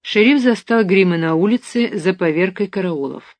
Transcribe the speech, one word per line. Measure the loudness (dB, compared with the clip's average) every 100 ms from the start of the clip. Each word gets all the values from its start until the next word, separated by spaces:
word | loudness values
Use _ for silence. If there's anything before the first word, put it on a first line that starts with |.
Шериф | -4 2 4 4
застал | 2 0 0 0
Грима | 2 2 2 2
на | 0
улице | 0 0 -2 -4 -4 -4 -2
за | -4
поверкой | -2 -2 0 -2 -2 -6
караулов. | -4 -6 -6 -8 -10 -16